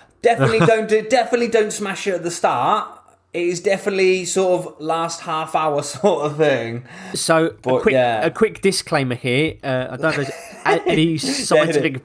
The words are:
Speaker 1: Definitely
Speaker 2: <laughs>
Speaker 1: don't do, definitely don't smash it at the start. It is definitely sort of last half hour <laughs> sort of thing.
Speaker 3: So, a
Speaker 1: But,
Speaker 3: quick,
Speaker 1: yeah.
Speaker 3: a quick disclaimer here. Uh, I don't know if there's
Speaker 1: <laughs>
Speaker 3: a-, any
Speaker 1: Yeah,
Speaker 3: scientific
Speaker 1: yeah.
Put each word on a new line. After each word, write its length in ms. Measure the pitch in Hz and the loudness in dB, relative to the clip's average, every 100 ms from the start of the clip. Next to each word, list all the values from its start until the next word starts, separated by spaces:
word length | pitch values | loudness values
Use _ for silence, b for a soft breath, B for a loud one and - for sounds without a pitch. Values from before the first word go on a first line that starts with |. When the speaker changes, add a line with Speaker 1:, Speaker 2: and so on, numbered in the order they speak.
| B _ | B _
Speaker 1:
Definitely 380 | 240 226 220 226 | 2 4 2 4
Speaker 2:
<laughs> 80 | - | 4
Speaker 1:
don't 200 | 220 214 | 4 2
do, 140 | 214 214 | 0 2
definitely 400 | 254 226 240 240 | 2 2 0 2
don't 240 | 226 214 | 2 0
smash 340 | - 202 190 202 | -2 -6 -6 -4
it 80 | 175 | -4
at 60 | |
the 60 | 170 | -4
start. 600 | 170 190 127 143 208 - - _ _ _ | -2 0 2 2 0 -2 -12 _ _ _
It 100 | 170 175 | -4 -4
is 140 | 175 | -2
definitely 680 | 208 190 208 190 185 185 175 | -2 -2 -2 2 2 2 0
sort 340 | 190 185 175 165 | 0 2 0 -2
of 140 | - | -8
last 400 | 156 165 165 - | -4 -2 -4 -6
half 320 | 175 156 160 | -6 -6 -2
hour 280 | 165 156 143 | 0 0 0
<laughs> 140 | 143 - | -4 0
sort 300 | 202 156 147 | 0 2 0
of 100 | 147 | 2
thing. 480 | 151 127 117 120 B B B | 2 2 -2 -8 B B B
Speaker 3:
So, 320 | - - 160 165 | -4 0 2 2
a 40 | - | -2
Speaker 1:
But, 200 | 123 127 | 0 2
Speaker 3:
quick, 100 | 143 | 2
Speaker 1:
yeah. 280 | 131 120 110 | 2 2 0
Speaker 3:
a 60 | 160 | -2
quick 300 | - 220 - | 0 0 0
disclaimer 540 | 190 190 - 151 131 117 | -2 -2 -2 -2 -2 -4
here. 380 | 127 127 156 - | -2 0 0 -4
Uh, 220 | 135 127 127 | -4 -4 -4
I 60 | 127 | -4
don't 60 | |
know 60 | 160 | -2
if 60 | 147 | -2
there's 120 | 139 | -4
Speaker 1:
<laughs> 380 | - - - - | -8 -16 -6 0
Speaker 3:
a-, 220 | - 370 | 0 2
any 160 | 160 165 | 2 2
Speaker 1:
Yeah, 180 | 160 262 | 0 -2
Speaker 3:
scientific 600 | 277 214 160 160 147 123 | -4 2 2 2 0 -2
Speaker 1:
yeah. 40 | 131 | -4